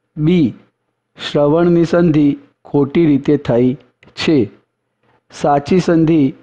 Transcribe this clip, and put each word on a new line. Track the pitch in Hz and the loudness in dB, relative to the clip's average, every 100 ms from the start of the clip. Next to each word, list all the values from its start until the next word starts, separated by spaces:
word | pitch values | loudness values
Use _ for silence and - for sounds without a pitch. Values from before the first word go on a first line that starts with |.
| _ - | _ -4
બી, | 156 180 127 - _ _ _ _ _ - - | 0 0 0 -4 _ _ _ _ _ -18 -6
શ્રવણની | 147 147 160 175 170 165 | -2 0 2 2 0 0
સંધિ | 175 175 151 143 143 - _ - | 0 2 2 0 -2 -10 _ -4
ખોટી | 143 139 170 165 | -2 0 0 0
રીતે | 139 143 143 | 0 0 -2
થઈ | - 120 127 127 _ _ _ | 0 0 0 -2 _ _ _
છે. | - - 151 104 - _ _ _ _ _ _ _ | -8 -2 -2 -2 -8 _ _ _ _ _ _ _
સાચી | - 156 143 143 185 | -6 -2 -2 0 0
સંધિ | 175 165 156 165 135 - | 0 0 2 0 -2 -4